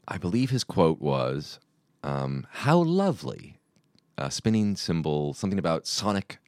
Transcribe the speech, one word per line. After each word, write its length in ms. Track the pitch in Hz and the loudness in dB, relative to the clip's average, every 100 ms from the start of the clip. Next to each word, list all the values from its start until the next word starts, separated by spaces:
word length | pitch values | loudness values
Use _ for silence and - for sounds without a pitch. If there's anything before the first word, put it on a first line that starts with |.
| - | -10
I 100 | 90 | -6
believe 320 | 87 110 131 | 0 0 2
his 140 | 131 | 0
quote 360 | - - 82 - | 0 4 4 4
was, 580 | 73 67 64 69 73 - _ _ _ _ | 0 0 0 -2 -6 -14 _ _ _ _
um, 440 | 71 69 69 67 - | -6 -4 -2 -4 -8
"How 260 | - 135 170 | -4 4 4
lovely, 800 | 165 185 196 101 - 50 - - _ _ _ _ _ - | 4 2 0 -2 -6 -10 -12 -20 _ _ _ _ _ -8
a 120 | 69 | -6
spinning 460 | - 110 110 104 98 | -2 2 2 2 0
cymbal, 560 | - 82 78 73 73 | -2 0 0 0 -2
something 260 | 71 98 95 | -2 -2 0
about 280 | 85 80 - | 0 0 -2
sonic 520 | - 101 98 - - | -4 0 -2 -2 -12